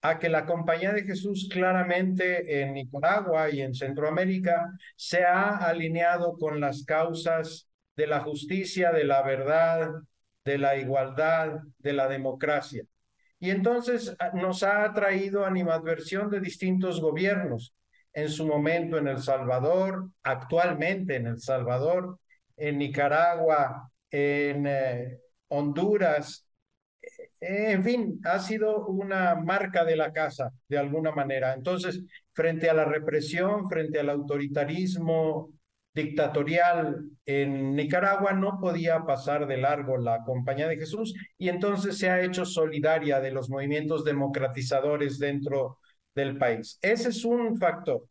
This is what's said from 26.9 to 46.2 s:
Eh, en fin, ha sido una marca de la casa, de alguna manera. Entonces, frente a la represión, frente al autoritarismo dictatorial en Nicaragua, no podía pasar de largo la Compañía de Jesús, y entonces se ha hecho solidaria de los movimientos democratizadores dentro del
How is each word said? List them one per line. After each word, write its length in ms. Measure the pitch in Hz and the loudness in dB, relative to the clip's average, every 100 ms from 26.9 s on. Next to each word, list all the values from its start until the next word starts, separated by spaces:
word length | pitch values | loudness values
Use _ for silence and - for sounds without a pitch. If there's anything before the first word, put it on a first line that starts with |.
| _ - - - _ | _ -20 -20 -20 _
Eh, 320 | 170 196 220 | -4 0 2
en 100 | 190 | 2
fin, 380 | 196 240 233 175 | 2 2 -2 -4
ha 140 | 170 190 | 0 0
sido 480 | 190 220 214 214 202 | 0 0 0 0 -2
una 480 | 190 196 190 180 | -4 -2 0 2
marca 480 | 165 165 196 185 185 | 2 2 0 2 2
de 140 | 165 160 | 4 2
la 160 | 147 | 0
casa, 400 | 156 151 127 127 - _ | 0 -4 -2 -8 -8 _
de 80 | 143 | -2
alguna 340 | 143 156 156 | 0 0 0
manera. 440 | 147 135 135 131 | -2 -2 0 0
Entonces, 480 | 131 135 185 185 185 - - _ | -2 -2 -2 -2 -6 -10 -20 _
frente 340 | - 165 165 165 | 0 0 2 4
a 60 | |
la 100 | 160 | 4
represión, 840 | 151 156 151 151 - 170 190 208 185 | 4 0 0 0 0 0 2 0 0
frente 300 | 160 151 151 | -2 0 0
al 120 | 143 | 0
autoritarismo 1400 | 143 143 143 143 143 143 165 185 180 165 160 160 156 - - _ _ _ | -2 -2 -2 -2 -2 -2 0 -2 -2 0 2 2 -2 -6 -18 _ _ _
dictatorial 1080 | 156 151 151 143 147 143 170 175 170 156 151 - - | -6 -2 0 2 2 0 4 4 4 0 -4 -10 -14
en 500 | - 139 139 135 135 | -2 0 0 0 0
Nicaragua, 600 | 139 151 180 196 196 196 | 0 0 2 2 2 2
no 260 | 190 196 196 | 2 0 0
podía 400 | 185 165 165 160 160 | -2 0 2 0 0
pasar 400 | 135 143 147 143 | -2 0 -2 0
de 100 | 131 | 0
largo 400 | 135 147 135 127 | 0 0 0 -2
la 260 | 120 113 | 0 -2
Compañía 460 | - 127 127 139 156 | -2 -4 -2 -2 -2
de 80 | 156 | -2
Jesús, 380 | 156 202 226 - - _ | -6 -6 -6 -8 -14 _
y 100 | 185 | -2
entonces 480 | 185 202 196 196 - | 0 0 0 -2 0
se 140 | 185 | 2
ha 120 | 185 | 2
hecho 220 | 185 185 | 2 -2
solidaria 760 | 185 175 156 151 151 160 147 135 | -2 0 0 2 2 2 2 0
de 100 | 135 | 0
los 160 | 131 120 | -4 -4
movimientos 560 | 135 139 151 151 156 | -4 -2 -2 0 0
democratizadores 1120 | 147 139 139 139 131 127 127 139 143 147 143 135 | 0 0 0 0 -2 -2 0 0 2 0 -2 -2
dentro 600 | 143 143 143 135 127 - _ _ _ | -2 -2 -2 -2 -4 -8 _ _ _
del 220 | - | -4